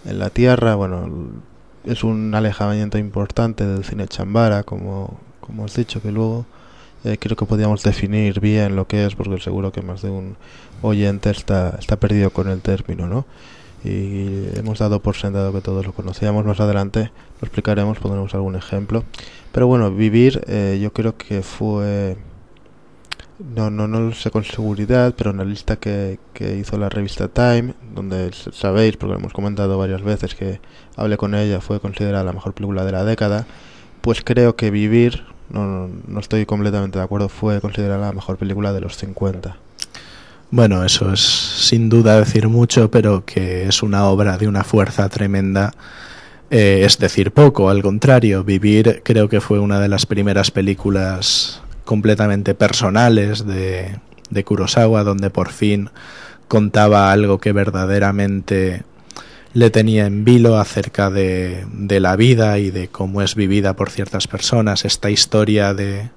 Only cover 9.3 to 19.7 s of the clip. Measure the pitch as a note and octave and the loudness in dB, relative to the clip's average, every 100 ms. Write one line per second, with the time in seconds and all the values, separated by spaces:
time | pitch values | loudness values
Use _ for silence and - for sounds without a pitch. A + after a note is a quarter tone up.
9.3 | F#2 - F#2+ G2 - F#2 F#2+ F#2+ F#2+ F#2+ | -6 -6 -6 -6 -6 -10 -8 -8 -8 -10
10.3 | G2 - - - - A2 G#2 G2+ G2 G#2+ | -16 -20 -20 -20 -6 -2 0 0 0 -2
11.3 | G2+ - G2 F2+ - - G#2 G2+ G#2 G2 | -2 -2 -2 -2 -4 -4 -2 0 2 0
12.3 | - F#2+ F#2 - G2 - F2 F2 A2 C3+ | 0 -4 -4 -2 -4 -4 -8 -6 -6 -6
13.3 | - - - - - G2 G2 G2 G2 G2 | -14 -20 -20 -20 -12 -8 -6 -6 -6 -6
14.3 | G2 G2 G2+ A2 G#2+ G#2+ G#2 G#2 G2+ G2+ | -6 -8 -8 -6 -2 -2 0 -2 -4 -4
15.3 | G2 G2 G2 - F#2+ F#2+ - F#2+ F#2 G#2+ | -2 -2 -4 -4 -4 -6 -8 -10 -4 -2
16.3 | G#2 G#2 G2 G#2 G2 G2 - - - - | 0 0 0 0 0 -2 -2 -4 -8 -20
17.3 | - - - - G2+ G2+ G#2+ G2+ G2 G2 | -14 -10 -6 -2 0 -2 -4 -4 -6 -4
18.3 | G2 G2 F#2 - G2 G2+ A2+ A2+ - - | -6 -6 -6 -6 -6 -4 -6 -6 -12 -20
19.3 | - - - B2 | -20 -6 0 2